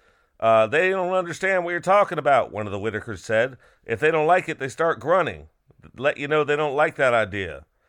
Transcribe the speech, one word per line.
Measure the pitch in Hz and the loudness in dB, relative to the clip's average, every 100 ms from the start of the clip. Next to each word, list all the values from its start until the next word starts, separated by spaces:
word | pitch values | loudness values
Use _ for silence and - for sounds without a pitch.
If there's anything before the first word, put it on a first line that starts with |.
| _ _ _ _ | _ _ _ _
Uh, | 110 110 110 | 4 4 4
"They | 147 185 | 2 0
don't | 190 180 | 0 -2
understand | 185 170 151 190 190 | -2 -4 -4 -2 0
what | 175 | -2
you're | 175 | -4
talking | 175 202 202 160 | 2 4 4 0
about," | 139 131 95 | 2 2 2
one | 101 101 | -4 -6
of | |
the | 98 | -4
Whitakers | 107 104 117 98 | -4 -6 -8 -12
said. | - 110 127 - _ _ - | -2 0 0 -4 _ _ -8
"If | 113 | -2
they | 156 | 0
don't | 160 156 | 2 2
like | 180 160 | 2 0
it, | 151 | -6
they | 135 | -8
start | - 165 135 | -2 -2 -2
grunting. | 135 185 139 78 76 _ _ _ - - | 0 0 0 -6 -14 _ _ _ -20 -4
Let | 135 - | -4 -2
you | 139 | -2
know | 156 | 0
they | 147 147 | 2 0
don't | 151 139 | 0 0
like | 160 - | 0 2
that | 131 | 2
idea." | 117 104 101 90 69 - _ | 2 0 -4 -8 -10 -18 _